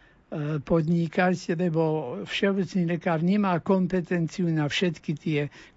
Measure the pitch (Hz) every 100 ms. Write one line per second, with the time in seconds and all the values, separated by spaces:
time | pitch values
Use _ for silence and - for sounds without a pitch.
0 | _ _ - 160 147 156 - 170 156 170
1 | 165 - 185 180 - 165 180 160 160 156
2 | 127 180 196 - 202 196 175 190 170 175
3 | 180 165 175 208 202 170 - 190 185 185
4 | 160 175 160 - 170 156 147 - 180 156
5 | - 147 175 147 147 - -